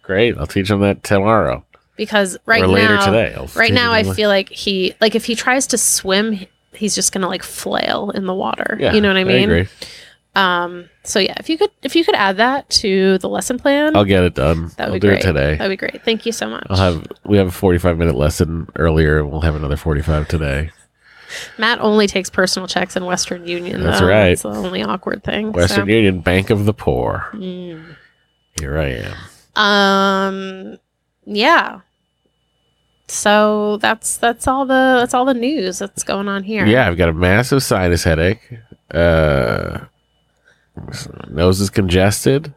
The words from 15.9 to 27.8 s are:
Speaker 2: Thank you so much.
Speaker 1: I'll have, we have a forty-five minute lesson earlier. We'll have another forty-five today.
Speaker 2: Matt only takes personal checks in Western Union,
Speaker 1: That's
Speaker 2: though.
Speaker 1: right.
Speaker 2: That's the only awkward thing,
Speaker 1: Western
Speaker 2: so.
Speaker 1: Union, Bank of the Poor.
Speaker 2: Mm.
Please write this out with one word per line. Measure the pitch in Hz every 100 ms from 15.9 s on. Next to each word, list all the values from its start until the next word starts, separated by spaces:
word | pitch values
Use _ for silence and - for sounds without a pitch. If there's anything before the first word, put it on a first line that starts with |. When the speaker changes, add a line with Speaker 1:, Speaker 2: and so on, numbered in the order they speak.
| -
Speaker 2:
Thank | - 220 233
you |
so | 226 110
much. | - -
Speaker 1:
I'll | 95
have, | 95 80 - -
we | - 101
have | 92
a |
forty-five | - 98 87 90 82
minute | 85
lesson | 64 78 - 80 82 - -
earlier. | 82 78 78 76 73
We'll | 76
have | 80 76
another | 73 73
forty-five | 82 73 71 78 73
today. | 80 73 69 80 _ _ _ _ - - - - -
Speaker 2:
Matt | 220 240
only | 214 214 202
takes | 196 180
personal | - 185 - 185
checks | 180 180 190
in |
Western | 180 180 - 180 175
Union, | 175 175 -
Speaker 1:
That's | 82 95
Speaker 2:
though. | 90
Speaker 1:
right. | 104 95
Speaker 2:
That's | 87
the | -
only | 107 190 185
awkward | 208 190 - -
thing, | - - 214
Speaker 1:
Western | 87 87 101 101
Speaker 2:
so. |
Speaker 1:
Union, | 110 101 92
Bank | 82 92 95
of | 104
the | 101
Poor. | 104 - 64 82 95 -
Speaker 2:
Mm. | 214 185 180 180 160